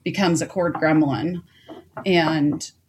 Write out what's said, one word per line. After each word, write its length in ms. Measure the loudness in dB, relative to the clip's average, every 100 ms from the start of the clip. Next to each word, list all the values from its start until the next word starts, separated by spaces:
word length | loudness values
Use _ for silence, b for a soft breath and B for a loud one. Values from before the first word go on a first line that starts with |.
becomes 380 | -8 0 0 0
a 40 | -2
cord 280 | -2 -2 0
gremlin, 680 | 2 4 2 0 -4 -6 -12 B B B B -8 0
and 680 | 2 2 2 0 0 -8 _